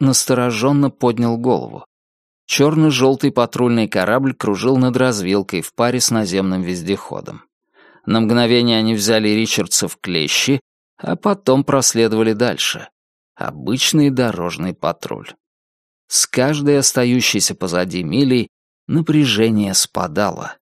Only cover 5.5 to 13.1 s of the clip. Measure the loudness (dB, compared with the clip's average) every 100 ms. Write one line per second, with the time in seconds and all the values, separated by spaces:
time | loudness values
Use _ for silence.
5.5 | -6 -6 -2 0 0 0 -2 -2 -2 -2
6.5 | -2 -4 -6 -4 -6 -6 -12 -12 -18 -20
7.5 | _ _ _ -20 _ -2 0 2 2 2
8.5 | 2 2 2 0 0 0 0 2 0 0
9.5 | -2 -2 -2 -4 -6 -6 -4 -2 -2 0
10.5 | -2 -4 _ _ _ -8 -4 -2 -2 2
11.5 | 2 2 0 2 2 2 2 0 0 -2
12.5 | -2 -4 -6 -12 _ _